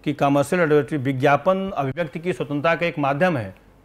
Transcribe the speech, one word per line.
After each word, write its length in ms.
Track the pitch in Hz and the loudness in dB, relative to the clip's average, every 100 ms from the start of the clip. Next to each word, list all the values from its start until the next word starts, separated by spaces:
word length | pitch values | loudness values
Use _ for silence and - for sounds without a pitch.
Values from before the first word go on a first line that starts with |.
कि 100 | - | -6
कमर्शियल 480 | 135 143 143 139 185 | 0 2 2 2 0
एडवर्टाइज-, 440 | 165 151 139 156 127 | 4 2 2 -4 -2
विज्ञापन 640 | 135 143 143 185 190 190 | 0 2 4 2 0 -2
अभिव्यक्ति 480 | 196 139 135 170 170 | -4 -4 -4 -6 -6
की 140 | 170 | -6
स्वतंत्रता 420 | 175 135 147 160 165 | -4 -4 -2 0 0
का 100 | 170 | -2
एक 140 | 160 | 0
माध्यम 380 | 139 143 185 147 | -2 2 2 0
है, 180 | 101 - - _ | -6 -12 -20 _